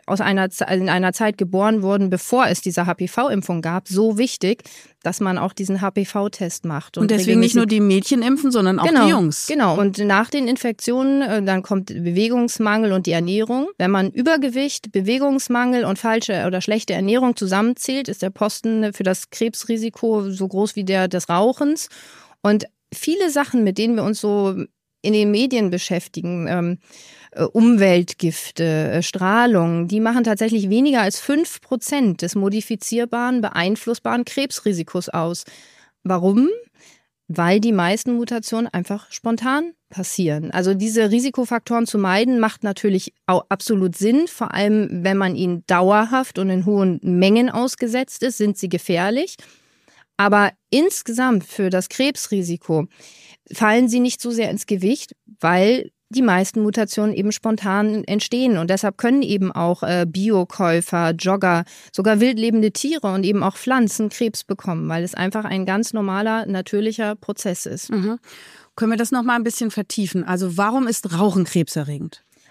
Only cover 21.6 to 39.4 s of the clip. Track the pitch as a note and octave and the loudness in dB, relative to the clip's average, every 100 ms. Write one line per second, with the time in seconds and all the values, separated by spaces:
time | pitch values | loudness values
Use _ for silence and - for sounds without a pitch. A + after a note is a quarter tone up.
21.6 | C#4+ D#4+ - - - - - _ G#3 G#3 | 0 -2 -6 -16 -20 -20 -20 _ 2 2
22.6 | - _ - - - F4+ F4+ C#4+ C#4 B3 | 0 _ -20 -8 -4 0 0 0 0 2
23.6 | G3+ G3+ A3+ A3+ G3 G#3 G#3 G3+ G3 F#3+ | 0 0 0 0 0 -2 0 0 0 -2
24.6 | - _ _ _ G#3 G#3+ G#3 G#3 C4 B3 | -8 _ _ _ 0 2 4 2 2 2
25.6 | G3 F3+ - F#3 - - F3 F3+ E3 F3 | 0 -2 -2 -4 -4 -8 -6 -4 -2 -2
26.6 | E3+ F3 _ - - - - - D#3 A#3 | -2 -4 _ -20 -20 -20 -12 -4 0 4
27.6 | A#3 A3+ G3 F3 F3 - E3+ - - - | 6 6 6 4 2 -2 -2 -2 -8 -2
28.6 | E3 D#3 D#3 D3 - F#3+ F#3 A3 A#3+ G3 | 0 0 0 -2 -2 -2 0 4 4 4
29.6 | E3 E3+ F3 G#3+ A3+ B3 A3+ G#3 A3+ A3+ | 4 0 0 0 2 2 2 2 0 0
30.6 | F#3+ A3 D4 B3+ G3+ - - D4 E4+ - | 2 2 4 2 0 -2 -2 0 0 -6
31.6 | - B3+ - C#4+ A3+ E3+ E3+ G3+ G3 G#3+ | -6 -6 -2 0 0 0 -4 -2 0 -2
32.6 | - G#3+ - A#3 A#3+ A#3 B3 B3 G#3 - | -4 -8 -4 -2 -2 -2 -2 0 -2 -2
33.6 | F3+ G#3+ A#3 A#3 A3+ A#3+ A#3+ - C#4 - | 0 -2 -4 -4 -2 -2 -2 -4 -4 -2
34.6 | G#3 F3 D#3+ F3+ - E3+ E3 F3 - - | -2 -2 -4 -6 -6 -4 -4 -6 -12 -20
35.6 | - _ _ _ F#3 F3+ F#3 G#3 D4 A#4 | -20 _ _ _ -4 0 2 4 2 0
36.6 | A#4+ _ - _ _ _ - E3 E3+ G#3 | -10 _ -20 _ _ _ -10 -2 2 4
37.6 | A3+ G3+ F3 G#3+ B3+ A#3+ A#3 A#3 - A3+ | 4 2 0 -2 -2 -2 -2 -6 -4 -4
38.6 | A#3 F3 F3+ G3+ - - A#3 A3+ | -4 -4 -4 -8 -10 -8 -4 -2